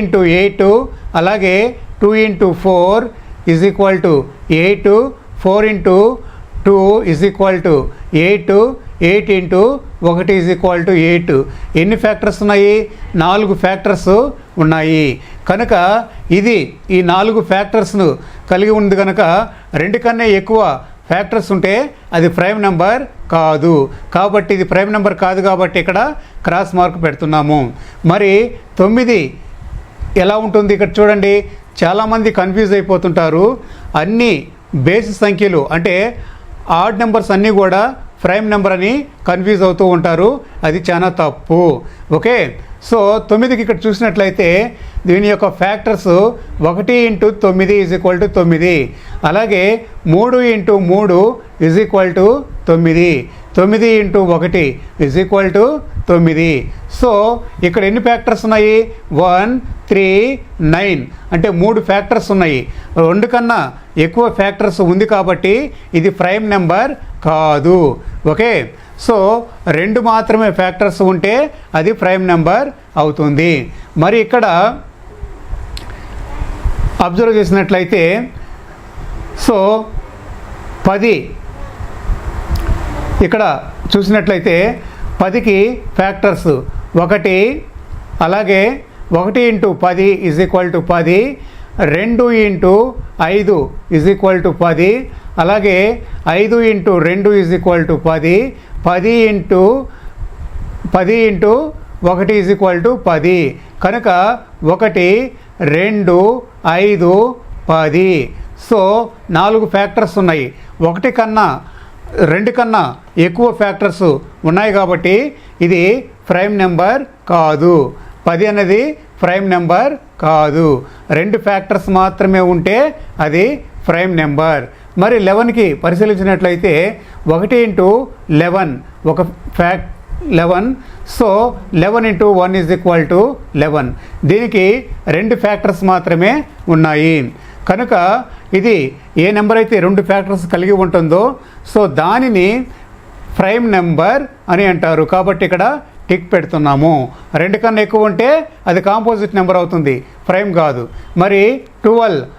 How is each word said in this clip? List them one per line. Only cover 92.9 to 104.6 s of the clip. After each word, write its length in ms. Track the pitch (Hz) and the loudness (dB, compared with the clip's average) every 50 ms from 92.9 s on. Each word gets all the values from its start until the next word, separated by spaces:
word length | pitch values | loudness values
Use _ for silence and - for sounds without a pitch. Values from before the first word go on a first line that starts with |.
| 247 - - - - - 170 165 190 | -2 -10 -12 -12 -4 -4 -2 0 0
ఐదు 200 | 208 202 196 202 156 135 127 - - - - 175 156 | 0 2 2 0 0 0 -4 -6 -12 -8 -2 0 2
ఈజ్ 100 | 147 185 196 | 2 2 2
ఈక్వల్ 280 | 196 202 190 185 180 165 | 2 2 2 2 2 0
టు 60 | 180 156 - 170 | -2 -2 0 0
పది, 280 | 170 160 151 170 190 220 254 262 - - - - - - - 160 | 0 2 2 2 2 2 0 -2 -10 -14 -16 -16 -12 -4 -2 0
అలాగే 340 | 180 202 214 196 202 185 185 196 220 240 233 - - - - - - 165 185 | 2 2 2 2 2 2 2 2 0 -2 -4 -8 -12 -10 -6 -4 -2 0 0
ఐదు 160 | 208 214 233 233 233 220 | 0 2 2 2 2 2
ఇంటూ 200 | 214 196 165 208 190 175 156 170 | 2 2 0 2 2 2 2 2
రెండు 200 | 180 196 196 208 208 202 | 0 2 2 2 2 2
ఈజ్ 120 | 185 165 185 165 | 2 2 0 0
ఈక్వల్ 280 | 175 180 175 170 165 170 | 2 2 2 2 2 0
టు 60 | 165 143 - 165 | -2 -2 0 -2
పది, 280 | 160 160 160 165 175 208 254 269 - - - - - - - 175 | -2 0 0 2 2 2 0 -2 -8 -12 -18 -14 -10 -4 -2 0
పది 260 | 175 185 180 220 233 233 220 220 | 0 0 0 2 2 4 2 2
ఇంటూ, 320 | 208 196 - - 196 180 185 208 247 269 262 - - - - - - - - - - - - - - - - - - - - - - | 2 0 -2 0 2 4 4 4 2 0 -4 -8 -16 -16 -18 -16 -12 -12 -12 -12 -12 -14 -14 -12 -10 -10 -10 -10 -12 -12 -10 -2 -2
పది 200 | 185 185 180 226 233 226 220 | 0 0 2 2 2 2 2
ఇంటూ 240 | 202 170 185 208 220 269 311 302 - - - - - - - 175 | 2 2 2 2 2 2 0 -4 -8 -12 -18 -16 -12 -4 -2 0
ఒకటి 220 | 185 175 196 180 214 208 | 0 0 0 0 0 0
ఈజ్ 100 | 180 180 202 | 2 0 0
ఈక్వల్ 260 | 196 202 185 180 175 170 | 0 2 0 0 2 0
టు 60 | 240 254 214 - 185 | 0 0 0 0 0
పది. 320 | 165 156 151 175 185 175 160 131 127 - - - - - - | 0 2 2 2 2 2 0 -2 -4 -8 -18 -20 -12 -4 -2
కనుక 260 | 180 214 - 190 214 180 175 190 214 240 233 - - - - | -2 -2 0 0 0 2 2 2 0 0 -4 -6 -16 -14 -4